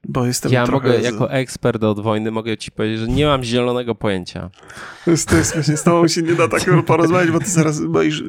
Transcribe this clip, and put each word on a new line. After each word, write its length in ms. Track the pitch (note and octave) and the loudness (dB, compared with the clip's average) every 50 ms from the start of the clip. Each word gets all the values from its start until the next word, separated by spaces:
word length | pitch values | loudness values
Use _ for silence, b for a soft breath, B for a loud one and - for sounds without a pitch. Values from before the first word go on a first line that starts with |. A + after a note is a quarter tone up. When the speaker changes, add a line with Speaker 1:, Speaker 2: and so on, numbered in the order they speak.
| _ - | _ -4
Speaker 1:
bo 180 | C#3+ C3+ B2 | -2 0 0
jestem 260 | B2 B2+ - - C3+ B2+ | 0 -2 -2 0 2 2
Speaker 2:
Ja 140 | B2 A#2+ | 2 2
Speaker 1:
trochę 220 | B2 C3 C3+ C3 B2 | 2 0 0 2 2
Speaker 2:
mogę, 120 | B2 A2+ | 2 2
Speaker 1:
z- 40 | G#2 | 2
Speaker 2:
jako 260 | B2 A2+ G#2 B2+ - | 0 -2 -2 -2 -2
ekspert 520 | C#3+ C3+ C3 A#2 - - - A#2+ A2+ A2 A2 | -2 -4 -4 -4 -8 -2 -2 -2 0 2 0
od 160 | G#2+ G#2 G2+ | 0 0 0
wojny, 300 | G#2 A2 G#2+ G#2+ A2 A2 | -2 -2 -2 -2 -2 -4
mogę 260 | A2 A2 A2 A#2 A2 | -4 -4 -4 -6 -6
ci 140 | - - - | -6 -8 -16
powiedzieć, 280 | _ - A2+ A2 A2 A2 | _ -4 -4 -4 -2 -4
że 80 | A2+ A2+ | -4 -2
nie 180 | B2+ C3+ D3 | 0 2 2
mam 180 | D3+ C#3+ C3 B2+ | 2 2 0 0
zielonego 500 | A#2 A#2 B2 A#2+ B2 A#2+ B2 B2 A#2+ A2+ | 0 0 0 0 0 -2 -2 -2 -4 -6
pojęcia. 560 | G2 - A2 G2 F#2 F2 - - F2+ F2 F2+ - B B B B B B B B B B | -2 -2 -2 -2 -2 -4 -8 -10 -10 -10 -10 -14 B B B B B B B B B B
Speaker 1:
To 60 | - | 2
jest, 180 | E3 D3+ - - | 2 2 2 2
to 80 | - | 2
jest 180 | E3 D#3 - - | 2 2 0 -2
właśnie, 220 | E3 C#3+ C#3+ D3+ | -2 0 0 -2
z 60 | D3+ - | 0 2
tobą 260 | F3 E3+ E3+ E3+ E3 | 2 4 4 4 2
się 140 | E3 F3 E3 | 2 0 0
nie 120 | D#3+ E3+ | 0 0
da 140 | E3 E3+ D#3+ | 2 2 2
tak 160 | - - - F#3+ F3+ | 2 0 2 4 2
Speaker 2:
<laughs> 100 | E3 E3 | 2 4
Speaker 1:
porozmawiać, 440 | - E3 D#3+ E3+ D#3+ F3 F3+ F3+ E3 | 2 2 2 4 2 2 2 2 2
bo 80 | D#3+ E3 | 0 0
ty 100 | - - | -2 0
zaraz 300 | F3 E3 D#3+ D#3 D3+ D3+ | 0 2 2 2 0 -2
boisz, 420 | E3 E3 E3 D#3+ D#3+ D#3 D3+ D3 - | -4 0 0 2 2 2 0 -2 -4